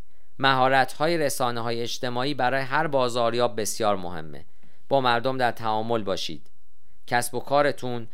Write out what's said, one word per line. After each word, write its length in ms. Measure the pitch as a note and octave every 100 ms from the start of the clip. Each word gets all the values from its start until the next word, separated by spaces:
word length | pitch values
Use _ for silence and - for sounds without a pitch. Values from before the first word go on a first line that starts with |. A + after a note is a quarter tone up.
| - - - -
مهارت‌های 800 | C3+ C3 C3 C3+ - - D3+ E3+
رسانه‌های 640 | C#3+ - B2+ A#2+ A#2 A#2
اجتماعی 520 | A#2+ - B2+ B2 C3+
برای 280 | C#3 B2 C3+
هر 260 | C3+ C#3 D#3+
بازاریاب 720 | C#3 B2 A#2+ A#2 A#2+ A#2+ A2
بسیار 340 | G2+ - A2 G2
مهمه. 500 | F2 F2 D#2+ C#2 - - - - -
با 120 | C#3
مردم 360 | B2+ A#2+ B2 C3
در 140 | A#2+
تعامل 520 | A2+ A2+ G#2+ A2+ A#2
باشید. 460 | G2 F2+ - D#2 - - - - - - -
کسب 280 | A#2+ A#2+ B2
و 40 |
کارتون، 680 | - C#3+ C#3+ B2 B2+ A#2+ A2+